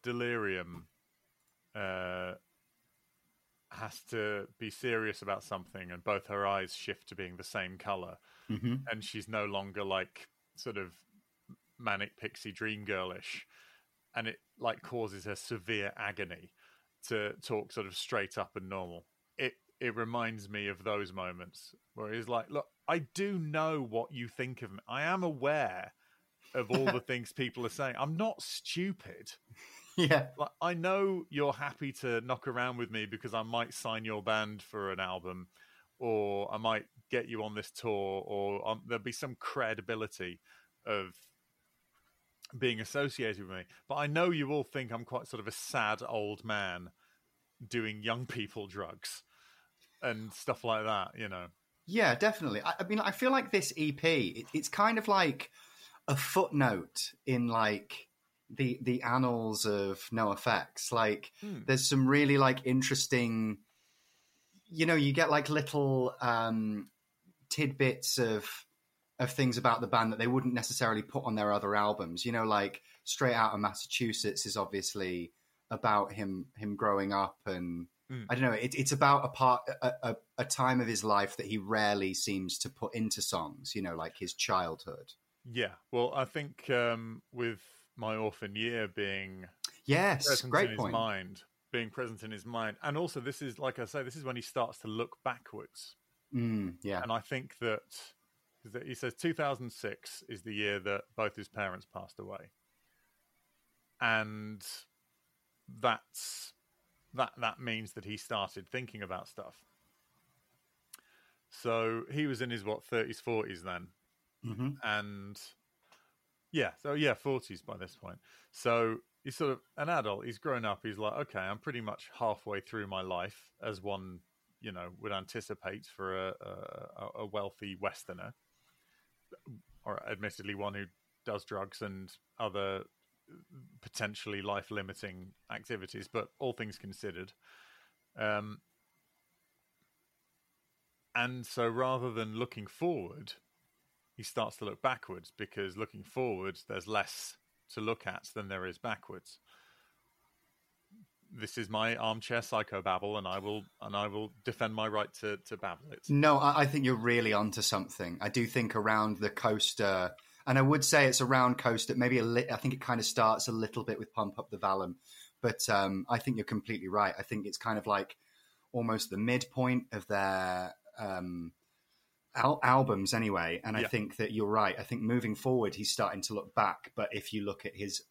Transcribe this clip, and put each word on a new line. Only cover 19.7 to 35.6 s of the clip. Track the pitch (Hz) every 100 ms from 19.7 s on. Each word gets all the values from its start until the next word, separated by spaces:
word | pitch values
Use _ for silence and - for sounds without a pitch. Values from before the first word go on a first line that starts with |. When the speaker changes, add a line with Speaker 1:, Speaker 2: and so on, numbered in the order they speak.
| -
Speaker 1:
it | 123
reminds | 110 113 120 113 110 98
me | 104 101
of | 92
those | 92 104 92
moments | 95 90 87 87 - - - _
where | - 107
he's | 113 110
like, | 117 113
"Look, | 143 - _ -
I | 170 139
do | - 202 190
know | 156 156 160 156
what | 120 113 117
you | 135 117
think | - 127 123
of | 117
me. | 98 -
I | 127
am | 156 190
aware | 180 139 139 151 113 92 - _ _ _ _ _ -
of | 127 113
all | 135 135
Speaker 2:
<laughs> |
Speaker 1:
the | 127
things | - 123 113
people | - 127 - 117
are |
saying. | - 135 117
I'm | 139 165
not | 220 -
stupid." | - - - 170 196 - - - - - - - - - - -
Speaker 2:
Yeah. | 156 156 139 -
Speaker 1:
Like, | 147 -
I | 170
know | 175 180 196 196 185 165
you're | 143 143
happy | 135 143 - 139 -
to | 131 117
knock | 120 127 139
around | 123 123 120
with | 113
me | 110
because | 104 110 117
I | 110
might | 110 117 117
sign | - 117 110 110
your | 107
band | 101 107 107 107
for | - 107 98
an | 95
album, | 92 92 90 92 90 _